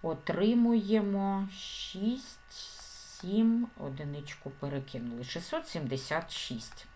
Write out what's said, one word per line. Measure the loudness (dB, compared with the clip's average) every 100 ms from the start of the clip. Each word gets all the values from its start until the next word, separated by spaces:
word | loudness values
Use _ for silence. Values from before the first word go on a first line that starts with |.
Отримуємо | -2 -4 -2 4 6 8 8 6 6 4 4 2 2 2 -2
шість, | -6 -12 -10 -8 -2 0 0 -6 -16 -14
сім, | -14 -12 -12 -12 -12 -12 -10 0 6 6 6 2 -4
одиничку | -8 -4 -6 -6 -8 -10 -12
перекинули. | -6 -4 -4 -4 -6 -6 -6
Шістсот | -6 -6 -4 -4 -4
сімдесят | -4 -2 -2 0 -2 -2
шість. | -8 -6 -6 -8 -12 -18